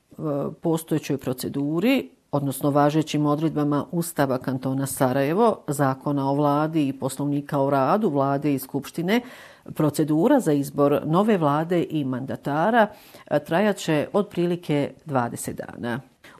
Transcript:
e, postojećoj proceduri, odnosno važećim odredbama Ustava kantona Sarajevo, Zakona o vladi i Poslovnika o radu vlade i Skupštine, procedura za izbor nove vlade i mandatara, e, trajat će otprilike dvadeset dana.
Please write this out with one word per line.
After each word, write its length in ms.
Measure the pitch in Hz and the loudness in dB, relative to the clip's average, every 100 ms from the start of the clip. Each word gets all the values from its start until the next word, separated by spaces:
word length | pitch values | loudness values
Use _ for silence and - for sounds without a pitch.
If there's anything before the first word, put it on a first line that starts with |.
| _ | _
e, 120 | - 156 143 143 - | -8 -4 -4 -4 -4
postojećoj 560 | 170 160 - 156 - 135 | -2 -2 0 -4 -2 -4
proceduri, 920 | - - - 139 143 165 220 269 - _ _ | -4 -6 -6 -4 -2 0 2 2 -2 _ _
odnosno 400 | 143 139 127 147 | -2 -2 -2 2
važećim 560 | 143 147 156 151 151 147 | 4 4 4 0 0 2
odredbama 580 | 147 160 147 147 143 - | 2 0 0 0 0 -2
Ustava 460 | 175 170 - 135 127 | -4 -2 0 0 0
kantona 480 | - 131 131 131 135 | -2 -4 -2 -2 -4
Sarajevo, 800 | - 131 135 139 180 233 - - | 0 2 2 0 2 2 0 -4
Zakona 640 | 139 135 131 151 143 135 | 0 0 0 -2 -2 0
o 40 | |
vladi 540 | 139 147 143 156 160 135 | 2 2 2 0 0 0
i 40 | |
Poslovnika 680 | 135 135 - 143 143 143 143 | -2 -6 -4 -2 -2 -2 0
o 100 | 139 | 2
radu 380 | 139 131 208 214 | 2 2 2 2
vlade 460 | 143 135 139 147 | 0 0 0 0
i 40 | 135 | -2
Skupštine, 600 | - 139 - - 170 240 - - - - - | -4 -8 -6 -6 0 0 -2 -14 -20 -20 -10
procedura 680 | - 151 - 151 151 220 285 | -2 0 0 0 2 4 4
za 120 | 165 | 4
izbor 480 | 147 143 147 143 147 | 0 0 2 2 2
nove 340 | 147 170 214 196 | 2 2 4 2
vlade 480 | 147 147 165 180 - | 2 2 0 -2 0
i 140 | 156 | -2
mandatara, 840 | 135 127 135 110 143 147 190 233 208 - - - - | -4 -4 -6 -8 -4 0 2 2 2 -2 -20 -18 -2
e, 80 | 151 | -2
trajat 380 | - 165 214 196 | 0 2 2 0
će 320 | - 151 - | 0 0 0
otprilike 800 | 202 202 - 175 175 - 147 143 - | 0 -2 -2 -2 -2 -2 0 -2 -6
dvadeset 520 | - 131 120 - - - | -4 -2 -2 -4 -8 -10
dana. 440 | - - 120 117 - _ - | -10 -8 -6 -6 -8 _ -20